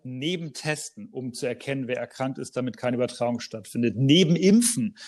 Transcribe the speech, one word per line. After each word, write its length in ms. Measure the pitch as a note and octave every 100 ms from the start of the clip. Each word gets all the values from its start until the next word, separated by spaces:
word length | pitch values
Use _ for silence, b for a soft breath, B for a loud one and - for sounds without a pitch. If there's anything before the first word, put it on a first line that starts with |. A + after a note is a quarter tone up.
neben 500 | B2+ B2+ D3 F3+ E3
Testen, 560 | - D#3 - - - G#2
um 200 | C3+ B2+
zu 120 | A#2+ C3
erkennen, 420 | A#2+ - C3+ B2
wer 100 | A#2+
erkrankt 420 | A#2+ - C3 C3+
ist, 180 | C3+ -
damit 200 | B2+ -
keine 200 | B2 B2
Übertragung 420 | B2 - A#2+ A#2+
stattfindet, 560 | - A2 - A#2 A#2 G#2
neben 400 | C3+ D#3+ E3 E3
Impfen, 640 | F#3 A3+ A#3+ B3+ - B